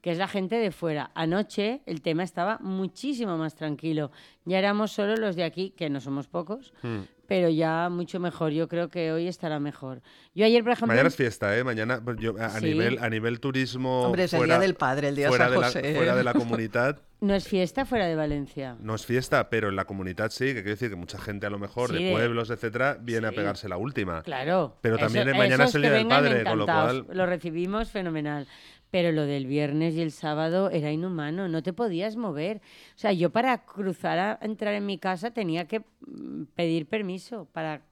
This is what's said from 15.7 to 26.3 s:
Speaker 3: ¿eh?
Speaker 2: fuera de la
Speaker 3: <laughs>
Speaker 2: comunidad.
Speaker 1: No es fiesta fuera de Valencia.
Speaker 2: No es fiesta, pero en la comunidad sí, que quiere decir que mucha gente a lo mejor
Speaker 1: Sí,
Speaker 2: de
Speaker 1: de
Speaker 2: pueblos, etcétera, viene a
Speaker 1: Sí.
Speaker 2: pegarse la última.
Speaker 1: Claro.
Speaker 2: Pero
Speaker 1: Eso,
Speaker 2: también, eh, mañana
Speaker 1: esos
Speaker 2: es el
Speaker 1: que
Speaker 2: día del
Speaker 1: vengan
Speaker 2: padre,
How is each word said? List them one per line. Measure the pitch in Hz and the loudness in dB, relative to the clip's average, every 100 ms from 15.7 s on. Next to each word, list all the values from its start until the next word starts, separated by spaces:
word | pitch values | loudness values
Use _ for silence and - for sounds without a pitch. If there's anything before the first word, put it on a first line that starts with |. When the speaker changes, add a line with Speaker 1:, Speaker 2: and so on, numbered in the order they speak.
| 123 139 | 0 -2
Speaker 3:
¿eh? | 151 | 2
Speaker 2:
fuera | - | 2
de | 123 | 4
la | 123 | 4
Speaker 3:
<laughs> | 117 117 113 | 2 0 -2
Speaker 2:
comunidad. | 110 120 127 151 _ _ | 0 0 0 0 _ _
Speaker 1:
No | 202 | 0
es | 196 - | 0 0
fiesta | 196 180 - | 0 0 -2
fuera | 269 240 180 | -2 0 0
de | |
Valencia. | 156 151 147 139 - 135 117 | 0 0 -2 -6 -8 -10 -8
Speaker 2:
No | 107 | -6
es | 110 | -6
fiesta, | - 120 127 143 110 | 0 0 2 2 2
pero | 113 104 | 0 0
en | 98 | 0
la | 95 | -2
comunidad | 98 92 87 110 | -4 -6 -2 -4
sí, | - 131 | 0 -2
que | |
quiere | 123 98 | -2 -4
decir | 104 120 | -4 -4
que | 92 | -6
mucha | 87 104 | -10 -10
gente | - 101 101 | -8 -6 -6
a | |
lo | 101 | -6
mejor | 101 - 123 | -8 -4 -2
Speaker 1:
Sí, | - | 0
Speaker 2:
de | |
Speaker 1:
de | 180 | 0
Speaker 2:
pueblos, | 143 120 117 113 | 2 2 0 -4
etcétera, | 113 117 117 131 95 | -4 -4 0 0 0
viene | 117 113 110 | -4 -2 -2
a | |
Speaker 1:
Sí. | 101 | -2
Speaker 2:
pegarse | 101 98 101 | -2 -2 -6
la | 90 | -4
última. | 120 139 95 82 | -4 -2 -2 -4
Speaker 1:
Claro. | 117 135 143 185 143 - | -6 -6 0 0 0 -2
Speaker 2:
Pero | 117 113 | 0 2
Speaker 1:
Eso, | - | 2
Speaker 2:
también, | - 135 | 2 2
eh, | |
mañana | 135 - 254 | 4 6 6
Speaker 1:
esos | 269 | 6
Speaker 2:
es | |
el | 151 | 6
Speaker 1:
que | 147 | 4
Speaker 2:
día | 143 | 4
del | 220 | 6
Speaker 1:
vengan | - | 6
Speaker 2:
padre, | 143 | 6